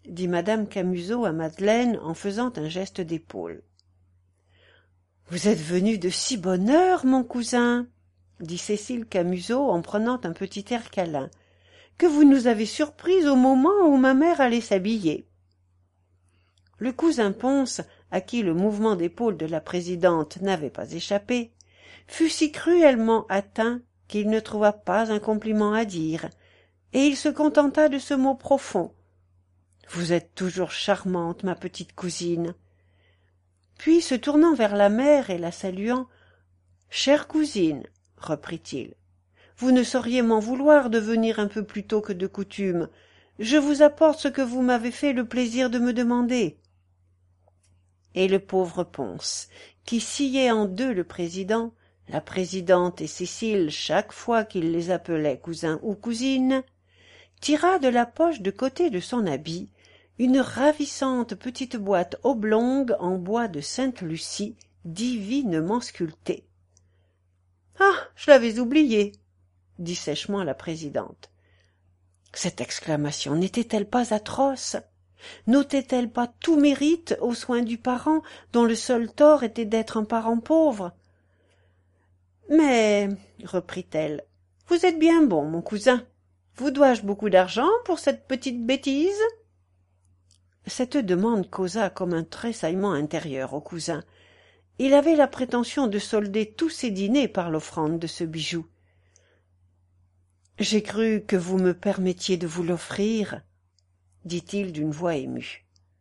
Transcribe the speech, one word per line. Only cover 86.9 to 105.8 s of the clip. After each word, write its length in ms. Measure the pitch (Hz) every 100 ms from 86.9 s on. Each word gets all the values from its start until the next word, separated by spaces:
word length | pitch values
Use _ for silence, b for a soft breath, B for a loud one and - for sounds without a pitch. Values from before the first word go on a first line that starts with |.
| 226
beaucoup 280 | 202 202 214
d'argent 400 | 185 180 220 311 466 480
pour 120 | 320
cette 300 | - 233 -
petite 380 | 262 262 240 226
bêtise ? » 540 | 269 277 277 349 403 453 453 _ _ _ _ _ _ _ _ _ _ _ _ -
Cette 300 | - 247 294
demande 540 | 196 180 220 220 175
causa 400 | - 185 202 196
comme 240 | - 180
un 100 | 165
tressaillement 680 | 165 - 233 226 160 185 202
intérieur 640 | 147 147 156 156 135 131
au 60 | 139
cousin. 440 | - 170 160 151 b b b b b b b -
Il 160 | 269
avait 220 | 285 294 311
la 100 | 277
prétention 600 | - 254 247 233 - 254
de 100 | 202
solder 540 | - 220 208 214 214
tous 180 | - 330
ses 200 | - 247
dîners 360 | 190 202 277 240
par 240 | - 170
l'offrande 480 | 156 - - 156 165
de 80 | 165
ce 160 | -
bijou. « 440 | 170 160 151 170 160 _ _ _ _ _ _ _ _ _ _ _ _ _ _ _ _ _ _ -
J'ai 240 | 208 208
cru 420 | 214 202 226 214 -
que 100 | 190
vous 220 | 175 190
me 160 | 185
permettiez 640 | 175 208 190 185 175 - 180
de 100 | 175
vous 160 | 170
l'offrir, » 800 | 170 170 - - 208 226 196 147 - _ _ _ _ _ _ _
dit-il 460 | 170 175 - 196 190
d'une 220 | 151 156
voix 240 | 147 175 156
émue. « 500 | 131 123 123 - _ _